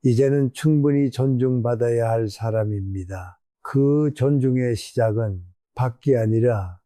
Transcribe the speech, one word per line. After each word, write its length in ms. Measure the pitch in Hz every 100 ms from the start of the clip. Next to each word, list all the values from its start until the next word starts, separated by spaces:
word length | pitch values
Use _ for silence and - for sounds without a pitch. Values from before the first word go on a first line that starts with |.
이제는 500 | 131 117 139 143 135
충분히 580 | - 156 151 143 143 139
존중받아야 960 | 127 135 127 127 127 120 117 120 117 113
할 200 | 113 110
사람입니다. 1120 | - 113 110 107 104 98 95 90 95 92 - _ _
그 500 | - 135 139 147 151
존중의 640 | 143 131 143 131 127 123 113
시작은 680 | - - 113 107 113 95 87 _ _
밖이 420 | - 131 117 143 123
아니라 640 | 110 110 120 110 92 90